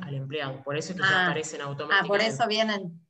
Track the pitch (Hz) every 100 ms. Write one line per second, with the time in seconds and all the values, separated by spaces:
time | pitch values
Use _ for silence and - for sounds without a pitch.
0 | 143 139 135 151 139 131 143 147 165 185
1 | 190 190 180 156 156 151 143 139 151 196
2 | 175 202 220 139 226 214 220 202 185 165
3 | _